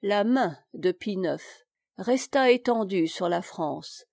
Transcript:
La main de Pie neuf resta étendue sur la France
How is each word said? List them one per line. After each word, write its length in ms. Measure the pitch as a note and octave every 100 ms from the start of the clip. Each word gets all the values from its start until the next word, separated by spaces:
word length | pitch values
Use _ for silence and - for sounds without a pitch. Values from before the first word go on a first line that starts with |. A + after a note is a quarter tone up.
La 220 | G3 G3+
main 340 | G#3 C4 G#3 D3 _
de 180 | F3 F3+
Pie 260 | F3+ - F#3+
neuf 480 | F3+ - - - _ _ _ -
resta 540 | F#3+ B3+ - C#4+ C4
étendue 560 | B3 B3 A#3 G#3 F#3+ D#3+
sur 200 | - F3
la 140 | F3
France 640 | F3 - D#3+ D3 D#3+ - -